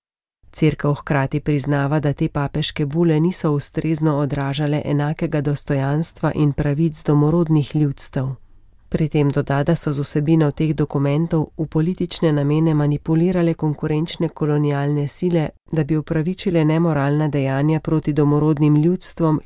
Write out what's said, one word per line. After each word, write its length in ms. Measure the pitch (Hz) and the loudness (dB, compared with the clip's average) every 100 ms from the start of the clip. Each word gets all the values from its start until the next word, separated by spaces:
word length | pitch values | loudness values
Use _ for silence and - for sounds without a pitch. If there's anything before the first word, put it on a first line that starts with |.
| _ _ _ _ - | _ _ _ _ -10
Cerkev 420 | - 156 151 147 | 0 0 2 -2
hkrati 460 | 147 - 143 135 151 | -2 -2 0 0 -2
priznava, 600 | 156 147 131 143 139 151 | -2 -2 0 0 0 0
da 120 | 147 | 0
te 160 | 139 160 | 0 -2
papeške 580 | 151 139 151 151 - 143 | -2 -4 -2 -4 -4 -2
bule 340 | 160 170 151 | 0 2 4
niso 320 | 170 185 156 | 2 0 0
ustrezno 640 | 143 - - 156 156 156 143 | 0 -2 -2 -2 0 0 0
odražale 640 | 143 143 139 139 147 151 | 0 -2 -4 -2 -2 -2
enakega 560 | - 147 147 156 165 151 | -2 -2 -2 -2 -2 -2
dostojanstva 920 | 143 139 - 139 139 151 165 - 156 | -2 -2 -2 -2 0 0 -2 -2 -2
in 180 | - 147 | 2 0
pravic 520 | 135 147 143 165 156 | 0 -2 0 0 0
domorodnih 720 | - 147 147 170 160 156 135 151 | 2 2 4 2 2 2 2 0
ljudstev. 560 | 147 - - 143 131 127 - - - - - | 0 0 -4 -2 -6 -8 -16 -20 -20 -20 -6
Pri 160 | - 156 | -2 0
tem 220 | 156 143 | 2 2
doda, 320 | 143 139 139 | 0 0 0
da 80 | 143 | 0
so 160 | 165 156 | 0 0
z 100 | 139 | -2
vsebino 460 | 139 156 147 165 147 | -2 0 2 2 2
teh 240 | - 156 147 | 0 -2 0
dokumentov 720 | 147 143 139 147 165 160 - - | -2 0 0 0 0 -2 -2 -6
v 80 | |
politične 640 | 151 160 160 185 175 - 165 | -4 -2 -2 -2 -6 -2 0
namene 420 | 147 143 156 160 | 2 2 2 2
manipulirale 800 | 151 147 147 - 160 180 180 170 | 2 2 0 0 0 2 2 0
konkurenčne 760 | 165 156 143 156 151 170 - 160 | 0 -2 -2 -2 -2 -2 -4 -4
kolonialne 800 | - 151 147 147 143 143 147 143 | -2 0 2 0 0 -2 -2 0
sile, 400 | - 180 170 151 - - | 0 0 0 -2 -6 -6
da 120 | 160 | -2
bi 120 | 147 156 | 0 -2
upravičile 680 | - 160 156 185 202 170 | -2 -2 -2 -4 -2 2
nemoralna 640 | 151 160 170 147 139 147 151 | 2 2 2 0 0 0 0
dejanja 520 | 143 135 135 151 156 | 0 -2 0 0 0
proti 320 | 175 156 156 | 0 -2 0
domorodnim 640 | 147 147 147 151 147 151 151 | 2 2 4 2 2 4 4
ljudstvom, 640 | 165 185 - - 160 147 | 2 0 -2 0 0 0